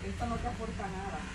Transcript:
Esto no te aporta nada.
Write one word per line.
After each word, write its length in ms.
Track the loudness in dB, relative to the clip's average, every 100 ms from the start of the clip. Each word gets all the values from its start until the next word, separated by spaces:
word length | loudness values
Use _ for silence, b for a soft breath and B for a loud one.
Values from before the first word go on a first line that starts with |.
Esto 220 | -2 0 2
no 100 | 4
te 120 | 2
aporta 360 | 0 -2 0 -2
nada. 320 | 0 -2 -2 -4